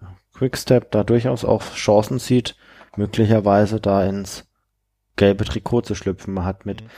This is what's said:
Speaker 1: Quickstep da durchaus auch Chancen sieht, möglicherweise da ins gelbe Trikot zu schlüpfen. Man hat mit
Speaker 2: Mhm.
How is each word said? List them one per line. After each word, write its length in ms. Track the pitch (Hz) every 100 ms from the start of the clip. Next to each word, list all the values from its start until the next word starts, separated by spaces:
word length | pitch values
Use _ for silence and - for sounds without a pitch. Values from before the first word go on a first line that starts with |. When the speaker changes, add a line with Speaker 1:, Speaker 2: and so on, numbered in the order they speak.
| 92 92 _
Speaker 1:
Quickstep 580 | - 131 - - 127 -
da 140 | 107 98
durchaus 400 | 117 120 127 -
auch 180 | 110 - -
Chancen 440 | - 104 110 131
sieht, 380 | - 123 117 - _ - - -
möglicherweise 800 | 101 107 107 110 101 101 104 110
da 240 | 104 98
ins 440 | 95 98 95 - - _ _ _ _ _ _ -
gelbe 240 | 101 101 110
Trikot 360 | 107 - 120
zu 120 | -
schlüpfen. 400 | 98 - 92 -
Man 120 | 95 90
hat 200 | 98 -
mit 160 | 98
Speaker 2:
Mhm. 60 | 110